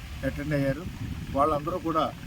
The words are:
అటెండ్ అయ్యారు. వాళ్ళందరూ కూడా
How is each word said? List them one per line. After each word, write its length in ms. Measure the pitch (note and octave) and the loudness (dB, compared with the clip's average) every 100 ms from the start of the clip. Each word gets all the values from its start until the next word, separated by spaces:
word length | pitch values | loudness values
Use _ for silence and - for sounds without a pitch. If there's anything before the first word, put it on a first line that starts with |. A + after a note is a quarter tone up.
| - - C3+ | -8 -4 -4
అటెండ్ 280 | - E3 | -2 0
అయ్యారు. 320 | D3 C#3 C3+ F#3 - - - - | 2 2 0 -4 -6 -6 -6 -2
వాళ్ళందరూ 460 | C3+ D3+ D3+ D3+ F3 | 4 4 4 0 -2
కూడా 340 | D#3+ D#3+ C3+ - | 0 2 2 -2